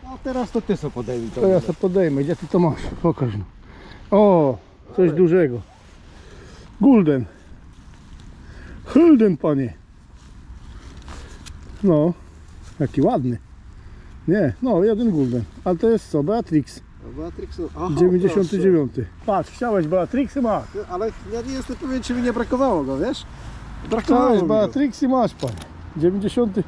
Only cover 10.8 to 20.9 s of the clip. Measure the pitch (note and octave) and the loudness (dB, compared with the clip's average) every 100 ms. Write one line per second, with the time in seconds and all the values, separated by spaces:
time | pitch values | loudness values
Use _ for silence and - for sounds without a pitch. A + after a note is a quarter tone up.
10.8 | - - - - - - - - - - | -18 -20 -18 -18 -18 -18 -18 -18 -18 -2
11.8 | G3+ D#3 D#3 E3+ - - - - - - | 2 4 2 -2 -10 -20 -20 -20 -20 -4
12.8 | C3+ - D#3 A#3+ B2+ A#2+ - - - - | -4 0 2 2 -2 -6 -10 -20 -20 -20
13.8 | - - - - - G3 F3+ - B3+ F#3+ | -20 -20 -20 -12 -2 2 2 0 0 2
14.8 | G3+ G#3+ A#3+ E3 C3 A#2+ A2 - - F3 | 2 2 0 0 0 -2 -6 -8 -4 0
15.8 | A3+ A3+ - D#3 C#3+ A3+ - D#3 C3+ - | 2 0 0 -4 0 -2 0 0 -2 -12
16.8 | - - A2+ B2+ E3 - - - E3 D3 | -20 -20 -16 -12 -12 -12 -14 -10 -10 -8
17.8 | F3 D3 F3+ F3+ F#3 G#3 F3+ G3 F#3 F3 | -4 2 4 4 2 2 0 2 4 4
18.8 | C3+ C3+ G#2 - - G3 D3+ - A#3+ G#3 | 2 -4 -10 -10 -2 -2 -2 -6 -2 0
19.8 | D3+ F#3 E3+ B3 C4 C#4 A#3+ F#3 A#2+ G4 | 0 0 0 -2 -4 -2 -2 -2 -4 -12
20.8 | G4+ | -10